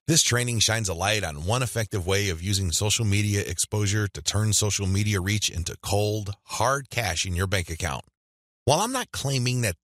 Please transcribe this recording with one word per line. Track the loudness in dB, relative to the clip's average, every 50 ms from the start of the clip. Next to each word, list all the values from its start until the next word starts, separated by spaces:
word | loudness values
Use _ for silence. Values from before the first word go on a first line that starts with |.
| _ 4
This | 4 4
training | 6 4 4 2 2 0 0 2
shines | 2 2 2 2 0 -2
a | -2
light | 0 0 2 2 2 0
on | -2 -4 -4 -2
one | 0 0 0 0
effective | -2 -2 -4 -4 -2 -2 -2 0
way | 0 0 0 0 0
of | -2 -2 -2
using | -2 0 0 0 0 0
social | 0 0 0 0 2 2
media | 2 2 2 2 2 0 0
exposure | -2 -2 -4 -4 -4 -2 -2 0 0 0 0 0 -2 -2
to | -4 -6
turn | -4 -2 0 0 2 2
social | 2 2 2 0 0 0 0
media | 0 2 2 2 2 0 0
reach | 0 0 0 0 0 -2
into | -4 -4 -6 -8 -8 -10
cold, | -4 -2 0 2 2 2 0 -2 -4 -6 -10 -12 _
hard | -8 -4 0 0 2 0 0 -4 -6
cash | -4 -2 -2 0 -2 -2 -2
in | -2 0 0
your | 0 0
bank | 0 -2 -2 -4
account. | -6 -4 -4 -4 -4 -6 -10 _ _ _ _ _ _ _ _ _ _ _ _
While | 2 2 2
I'm | 2 0
not | -2 -4 -4 -6 -6
claiming | -6 -4 -2 -2 0 0 0 0 0
that | 0 -2 -2 -4 _